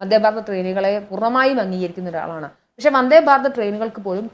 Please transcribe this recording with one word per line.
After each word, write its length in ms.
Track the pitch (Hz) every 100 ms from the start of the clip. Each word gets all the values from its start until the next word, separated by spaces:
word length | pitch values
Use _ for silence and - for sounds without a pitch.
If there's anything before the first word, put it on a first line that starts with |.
വന്ദേ 140 | 190 214
ഭാരത് 280 | 214 220 208
ട്രെയിനുകളെ 520 | 190 185 190 196 208
പൂർണ്ണമായും 640 | 202 190 226 254 262 262
അംഗീകരിക്കുന്ന 500 | 190 185 180 180 180
ഒരാളാണ്. 400 | 165 170 160 143
പക്ഷെ 400 | - _ - 285
വന്ദേ 300 | 269 254 311
ഭാരത് 320 | 294 269 262
ട്രെയിനുകൾക്ക് 460 | 240 208 208 226 214
പോലും 300 | 196 185 226